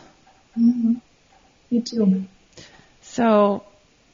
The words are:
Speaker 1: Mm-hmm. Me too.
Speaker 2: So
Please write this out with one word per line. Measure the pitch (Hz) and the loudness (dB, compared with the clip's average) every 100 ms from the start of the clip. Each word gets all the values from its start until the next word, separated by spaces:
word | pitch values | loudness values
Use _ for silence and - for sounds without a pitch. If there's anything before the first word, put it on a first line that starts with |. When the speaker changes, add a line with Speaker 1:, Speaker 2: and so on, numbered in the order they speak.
| - _ _ _ _ 233 | -20 _ _ _ _ 0
Speaker 1:
Mm-hmm. | 233 247 226 240 - _ _ _ _ _ - | 0 2 -2 -4 -8 _ _ _ _ _ -6
Me | 240 | -4
too. | 233 226 202 190 190 _ _ - - - _ _ | -4 -2 0 0 -4 _ _ -20 -20 -20 _ _
Speaker 2:
So | - - 233 214 202 196 - _ _ _ _ | -12 -2 2 4 2 -2 -10 _ _ _ _